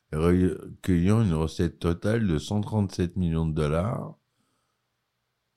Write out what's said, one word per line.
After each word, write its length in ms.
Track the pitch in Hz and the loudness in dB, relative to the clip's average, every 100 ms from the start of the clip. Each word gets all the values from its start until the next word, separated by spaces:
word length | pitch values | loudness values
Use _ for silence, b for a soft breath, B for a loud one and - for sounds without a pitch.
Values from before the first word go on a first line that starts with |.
| b | b
et 60 | 76 | 0
recueillant 1040 | 85 90 90 - - - - 90 90 110 | 2 4 2 0 -10 -10 0 2 4 4
une 120 | 110 | 4
recette 460 | 78 78 - 87 - | 2 0 0 -2 0
totale 480 | 87 82 101 117 107 | -2 -2 0 0 0
de 100 | 76 | 0
cent 220 | 73 104 | 0 -4
trente-sept 560 | 104 110 98 - 87 95 | -2 -2 -2 -2 -4 0
millions 320 | 87 80 80 | -2 0 0
de 60 | |
dollars. 640 | 78 76 80 90 - - - _ _ _ _ _ _ _ _ _ _ _ _ _ | 0 0 0 -2 -6 -8 -14 _ _ _ _ _ _ _ _ _ _ _ _ _